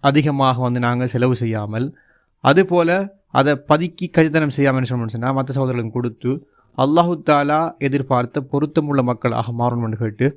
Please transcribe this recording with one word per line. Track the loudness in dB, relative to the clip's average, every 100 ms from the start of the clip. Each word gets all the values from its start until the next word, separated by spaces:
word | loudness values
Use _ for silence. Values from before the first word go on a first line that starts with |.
அதிகமாக | 4 2 2 2 2 2
வந்து | 0 0
நாங்க | 0 0 -2
செலவு | 0 0 0
செய்யாமல், | -2 -4 -4 -4 -6 -8 _ _ _ _
அதுபோல | 2 4 4 2 2 0 -2 _ _
அதை | 0 2 0 2
பதுக்கி | 0 0 -6 -2
கஞ்சத்தனம் | 2 2 2 0
செய்யாமல் | 0 0 0
என்ன | -2
சொல்லணும்னு | -4 -4 -4
சொன்னா, | -2
மத்த | -2 -2
சகோதரர்களுக்கு | -2 -2 -2 -4 -4
கொடுத்து, | -4 -4 -4 -4 _ _ _ -2
அல்லாஹ் | 2 4 2 0 2
தஆலா | 2 2 0 -2 -4
எதிர்பார்த்த | -2 -2 0 -2 -2 -6
பொருத்தமுள்ள | -4 -4 -2 -2 0 0
மக்களாக | 0 -2 -2 -2 -4
மாறணும்னு | -2 -2 -2 -4 -4
கேட்டு | -6 -2 -4